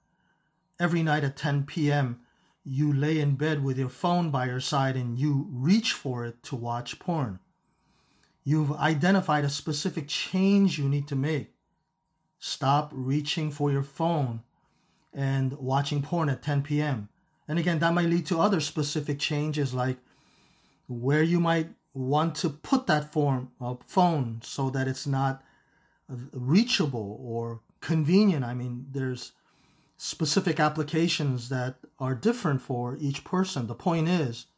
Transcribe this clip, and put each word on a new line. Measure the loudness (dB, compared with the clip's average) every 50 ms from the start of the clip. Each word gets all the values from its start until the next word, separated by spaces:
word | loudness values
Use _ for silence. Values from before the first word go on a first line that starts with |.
| _ _ _ _ _ _ _ _ _ _ _ _ _ _ _ _
Every | -2 0 2 2 2
night | 2 2 2 0
at | -2 -4
ten | -2 -2 0 0 0 -2
P | -2 -2 0 0 2
M, | 2 2 0 -2 -4 -8 -12 _ _ _ _ _ _ _ _
you | -6 -2 0 2 2 2
lay | 2 2 0 0 0
in | 2 0 0
bed | 0 0 0 0 0 -2
with | -2 -2 -2
your | -4 -4
phone | -4 -4 0 0 2 2 2 0
by | 0 0 -2
your | -2 -2 -4
side | -4 -2 0 0 0 2 0
and | -2 -2 -2 -2 0
you | 0 2 2 0 0 -2
reach | -4 -2 2 4 4 4 2 0 -4
for | -4 -6 -6 -6 -4 -6
it | -8 -8 -12 -12
to | -10 -8
watch | -6 -4 -4 -4 -4 -6 -8 -12 -8
porn. | -6 -4 -2 -2 -2 -2 -4 -8 -12 _ _ _ _ _ _ _ _ _ _ _ _ _ _ _ _ _ _ _ _
You've | 0 2 2 2 0 0
identified | 0 0 0 2 2 4 4 4 4 4 2 2 2 2
a | 0
specific | -2 -4 -4 -4 -4 -2 -2 -4 -4 -4 -6 -4
change | -6 -6 -6 -2 0 2 4 6 6 6 6 4 4 2
you | 0 0
need | 0 0 0 -2
to | -2
make. | -2 0 0 0 -2 -4 -6 _ _ _ _ _ _ _ _ _ _ _ _ _ _ _ _ _ _
Stop | -10 -10 -8 -2 2 4 4 4 2 0 -6
reaching | -6 -2 0 0 0 0 -2 -2 -2 -2 -2
for | -2 0 0 0
your | 2 0 -2
phone | -4 -4 -2 0 0 2 2 0 -2 -2 -6 -10 _ _ _ _ _ _ _ _ _ _ _ _ _ -6
and | -4 -2 0 0 2 0 0 -2
watching | -4 -2 0 0 2 2 0 -2 -2
porn | -2 -2 -2 0 0 0
at | 0 -2 -2
ten | -2 0 0
P | 0 0 0 0
M. | 2 0 0 -2 -4 -10 _ _ _ _ _ _ _ -4
And | -2 0
again, | 2 2 2 2
that | 2 2 2
might | 2 2 2
lead | 2 2 2
to | 0 0 2
other | 2 2 2 2
specific | 0 -2 -2 -2 -2 -2 -2 -4 -2 -2 -4 -4
changes, | -2 -2 -2 0 0 0 0 0 -2 -2 0
like | -2 -2 -2 -2 -4 _ _ _ _ _ _ _ _ _ _ _ _ _ _ _ _ _ -12
where | -10 -4 0 2 4 4 4
you | 4 4 4
might | 4 4 4 2 0 -2 -8 -16 _ _ _
want | -6 -2 0 2 2 2 2 0
to | -2 -2 -4
put | -4 -4 -2 0 0 0 2 2
that | 0 0 0 0 0
form, | 0 2 2 2 0 -2 -6 -10 _
uh, | -6 -6 -6 -8 -10
phone | -2 2 4 4 4 4 2 0 -2 -4 -8 -10
so | -10 -6 -4 -4 -2
that | 0 -2 -2 -2
it's | -4 -4 -4 -2
not, | 0 0 0 0 -2 -4 -10 _ _ _ _ _ _ _ _ _ _ _ _ -14
uh, | -12 -12 -12 -12 -10
reachable | -6 0 4 4 4 4 4 2 0 0 0 0 -4 -6 -8 -8 -10 -8
or | -6 -6 -4 -4 -6 -8 -10 -14 _ _ _
convenient. | -4 -2 0 2 2 4 6 6 6 6 4 2 -2
I | -4 -4
mean, | -6 -6 -6 -8 -8 -10 -8
there's | -6 -4 -4 -4 -4 -6 -8 -14 -18 _ _ _ _ _ _ _ _ _ _ _ _ _
specific | -10 -10 -4 -2 -2 2 2 2 2 2 2 2
applications | 2 2 2 0 -4 -2 0 0 2 2 0 0 0 -2 -2 -2 -4 -4
that | -4 -2 -2 -4 -6 -10 -18 -20 _ _
are | -4 -2 -2
different | 0 2 0 0 2 0 0 0 0
for | -2 -4 -4 -4 -4 -4 -6 -4
each | -4 -4 -4 -4 -6
person. | -4 0 0 0 0 -2 -4 -4 -4
The | -6
point | -4 -2 0 0 2 2 2
is, | 2 0 0 -2 -4 -8 -12 -18 _